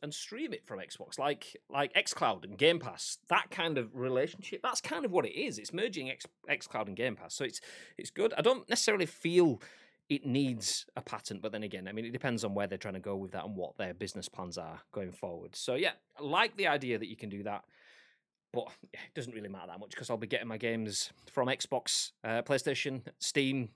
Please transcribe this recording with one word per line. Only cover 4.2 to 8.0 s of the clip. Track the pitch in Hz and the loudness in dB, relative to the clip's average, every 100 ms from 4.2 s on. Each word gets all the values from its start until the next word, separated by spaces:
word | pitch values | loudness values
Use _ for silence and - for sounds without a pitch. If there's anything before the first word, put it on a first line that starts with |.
| 156 - - - | 2 -2 -10 -4
that's | 254 220 | -2 -2
kind | - 320 | -2 -2
of | 254 | 2
what | 175 113 | 4 2
it | 151 | 0
is. | 277 107 | -4 -4
It's | 104 | -6
merging | 175 226 185 131 | -2 -2 -2 -6
X-, | - - _ - | -6 -10 _ -2
xCloud | 143 - 113 101 | -2 -2 -4 -2
and | 95 | 0
Game | 127 | -2
Pass. | 131 - | -2 -8
So | - | -4
it's, | 127 - - - - | -4 -6 -12 -16 -16
it's | - | -12